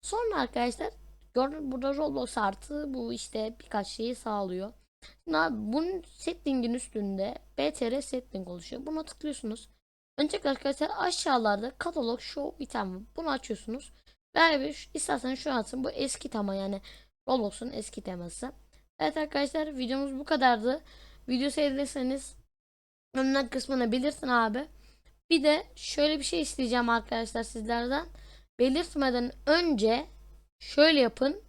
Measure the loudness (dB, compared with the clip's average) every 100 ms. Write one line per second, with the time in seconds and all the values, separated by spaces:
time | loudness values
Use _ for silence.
0 | -4 -2 0 0 0 0 -2 -2 -8 -8
1 | -20 -20 -4 0 0 -2 -6 -4 -2 0
2 | 0 -2 -4 0 0 0 -8 -6 -6 -6
3 | -4 -6 -6 -4 -4 -6 -6 -4 -4 -4
4 | -4 -4 -4 -2 -2 -4 -8 -12 _ _
5 | -20 -18 -2 2 2 0 -2 0 0 -4
6 | -8 -8 -6 -4 -2 0 0 -2 -4 -4
7 | -4 -2 -4 -4 -12 -2 -2 0 -2 -2
8 | -2 -6 -6 -10 -8 -10 -10 -10 -6 -6
9 | -6 -10 -8 -6 -8 -10 -12 _ _ _
10 | _ -2 0 2 0 0 0 0 -2 0
11 | 0 0 2 4 4 2 -2 -4 -4 -2
12 | -2 -2 -6 -6 -6 -6 -8 -4 -4 -6
13 | -12 -6 -2 -2 -4 -8 -6 -8 -10 -20
14 | _ _ _ 6 6 6 0 -6 -10 -6
15 | -2 -2 -2 -4 -2 -2 -2 -2 -4 -2
16 | -2 -2 -6 -2 -2 -2 -4 -6 -8 -20
17 | _ _ -2 0 0 -4 -8 -8 -10 -10
18 | -8 -8 -8 -10 -12 -12 -20 -20 _ _
19 | 0 0 -2 0 0 -2 -4 -4 -2 -2
20 | -2 -4 0 4 6 6 2 -2 -6 -20
21 | -20 -20 -4 0 0 2 2 2 -2 -2
22 | -2 -2 -6 -18 _ _ _ _ _ _
23 | _ 0 2 4 2 -2 -2 0 2 2
24 | 2 -2 2 4 4 0 -6 -12 -20 _
25 | _ _ _ 6 6 4 0 -14 -8 2
26 | 2 2 0 -2 -2 -2 0 2 2 0
27 | 0 -4 -4 -6 -6 -6 -2 -2 0 -2
28 | -4 -14 -20 -20 _ 2 4 4 0 0
29 | 0 2 -2 -4 4 4 6 4 4 2
30 | -2 -14 -20 -20 _ _ -6 8 8 8
31 | 4 4 0 0